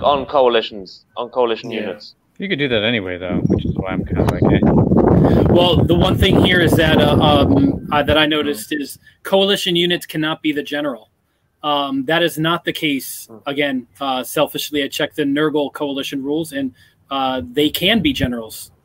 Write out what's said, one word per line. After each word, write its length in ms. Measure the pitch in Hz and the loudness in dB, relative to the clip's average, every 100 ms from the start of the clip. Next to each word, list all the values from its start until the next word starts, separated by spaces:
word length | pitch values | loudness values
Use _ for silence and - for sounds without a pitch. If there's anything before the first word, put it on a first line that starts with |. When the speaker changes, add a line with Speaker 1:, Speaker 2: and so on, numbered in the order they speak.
Speaker 1:
on 240 | 131 143 127 | 0 0 0
coalitions, 760 | 147 127 113 107 107 92 - _ - | 2 4 2 -2 -8 -16 -20 _ -10
on 120 | 120 | -6
coalition 400 | 131 120 107 - | -2 0 -2 -6
Speaker 2:
Yeah. 120 | 110 | -8
Speaker 1:
units. 340 | 104 - - _ _ - | -8 -10 -14 _ _ -10
Speaker 3:
You 100 | 196 | -6
could 120 | 147 | -2
do 100 | 143 | 0
that 140 | 113 | 0
anyway, 340 | 107 117 92 90 | 0 -2 -4 -6
though, 240 | 90 87 - | -4 -2 0
which 180 | - - | 0 -2
is 80 | - | -4
why 140 | 92 | -4
I'm 140 | 92 - | -4 -4
kinda 180 | 87 | -2
like, 200 | - - - | 0 2 2
"Eh." 1000 | - - - - - - - - - - | 4 4 4 4 4 6 4 4 4 4
Speaker 4:
Well, 320 | 170 175 - | 4 4 4
the 120 | - 175 | 2 2
one 220 | 185 - | 2 2
thing 260 | 190 175 190 | 4 4 4
here 140 | 180 | 4
is 100 | 156 | 4
that, 260 | 147 160 151 | 4 4 4
uh, 160 | 147 147 | 4 4
um, 680 | 151 143 135 139 139 - - | 4 4 4 4 2 0 -2
uh, 100 | 147 | -2
that 140 | 143 151 | 2 2
I 80 | 151 | 2
noticed 460 | 156 147 143 - | 0 -2 -4 -6
is 280 | 151 135 - _ _ | -6 -6 -12 _ _
coalition 520 | - 196 196 196 190 170 | 0 2 2 0 0 0
units 300 | 175 175 - | 2 -2 -4
cannot 360 | 156 156 160 | -4 -4 -4
be 100 | 151 | -4
the 100 | 147 | -4
general. 460 | - 147 147 117 - _ _ _ _ _ | -4 -6 -6 -8 -14 _ _ _ _ _
Um, 420 | 147 143 139 135 131 | -2 -2 -2 -4 0
that 180 | 165 | 2
is 160 | 170 156 | 0 0
not 260 | 160 170 170 | -2 0 -4
the 80 | |
case. 540 | - 156 139 - - - | -4 -2 -4 -6 -14 -16
Speaker 1:
Hmm. 100 | 110 143 | -14 -8
Speaker 4:
Again, 420 | 143 143 131 120 - | -4 -2 -2 -8 -8
uh, 240 | 139 127 | -6 -4
selfishly, 580 | 123 156 143 147 - 147 | -4 -6 -6 -8 -6 -6
I 60 | 135 | -4
checked 280 | - 147 - | -4 -6 -4
the 60 | 139 | -2
Nurgle 460 | 143 156 147 135 | 0 -2 -2 -4
coalition 520 | - 147 139 135 143 | -6 -8 -6 -8 -8
rules, 280 | 135 156 160 | -6 -6 -6
and, 200 | 139 135 - _ _ - | -6 -8 -10 _ _ -8
uh, 320 | 139 131 131 123 | -4 -2 -4 -4
they 240 | 143 151 | 0 0
can 320 | - 180 226 | 0 0 2
be 120 | 151 | 0
generals. 580 | 131 127 120 110 - - _ | -2 -4 -6 -10 -16 -18 _